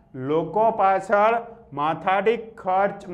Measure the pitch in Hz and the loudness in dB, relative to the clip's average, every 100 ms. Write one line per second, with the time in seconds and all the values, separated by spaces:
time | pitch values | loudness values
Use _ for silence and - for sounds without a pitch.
0 | _ 135 131 156 160 208 226 220 190 190 | _ -8 -2 -2 0 0 2 2 2 2
1 | 190 202 214 233 - - - 139 151 160 | 2 2 4 2 -4 -16 -14 -4 -4 -2
2 | 190 196 202 233 - - 190 185 196 196 | 0 0 2 0 -4 -10 -2 0 0 -2
3 | - | -10